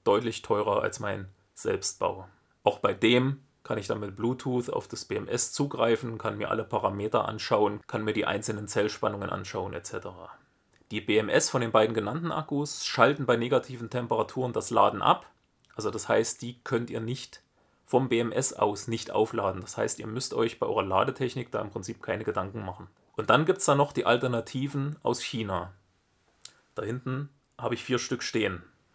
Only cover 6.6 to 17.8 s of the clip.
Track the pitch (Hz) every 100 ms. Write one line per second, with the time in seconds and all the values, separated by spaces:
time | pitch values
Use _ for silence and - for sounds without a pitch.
6.6 | 104 104 101 101 107 110 104 107 - 110
7.6 | 104 104 - 110 107 104 - 101 - 101
8.6 | 104 - 107 - 110 101 95 98 95 101
9.6 | 95 - - 104 101 87 87 - _ _
10.6 | _ _ _ 107 - 107 107 - - 131
11.6 | 117 110 110 110 101 156 170 156 151 143
12.6 | 147 - - - 123 147 123 117 120 131
13.6 | - 120 113 123 120 113 113 131 123 107
14.6 | - 110 104 104 - - - _ _ _
15.6 | _ - 104 110 - 110 113 - 120 120
16.6 | - 117 120 117 113 131 - - _ _
17.6 | _ _